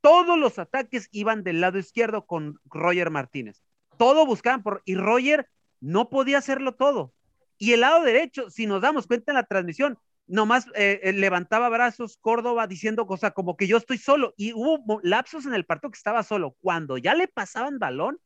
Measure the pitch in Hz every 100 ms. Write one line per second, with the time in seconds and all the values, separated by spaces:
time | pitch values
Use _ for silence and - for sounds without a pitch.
0 | 294 349 349 339 269 - 170 269 226 247
1 | - 208 208 220 185 165 185 190 185 -
2 | 226 214 - 170 151 151 _ 156 170 180
3 | 165 156 127 139 110 - _ _ _ _
4 | 240 302 294 220 240 262 202 196 - 185
5 | 202 240 262 302 - _ _ _ 135 185
6 | 240 277 262 277 277 269 269 - 277 254
7 | 135 _ _ _ _ _ 208 233 254 330
8 | 302 233 320 - 220 - 214 196 240 311
9 | - 240 233 277 233 196 175 160 277 233
10 | _ _ _ 185 214 247 - 214 202 196
11 | 190 196 196 180 175 220 240 233 240 220
12 | 226 _ 220 233 240 233 220 180 220 220
13 | 202 190 208 - 180 170 190 226 233 254
14 | - 285 247 - 208 226 269 311 220 214
15 | 175 214 262 320 269 226 170 165 285 -
16 | 208 226 196 208 147 _ 185 170 147 131
17 | 165 302 370 - 196 220 269 277 170 127
18 | 196 320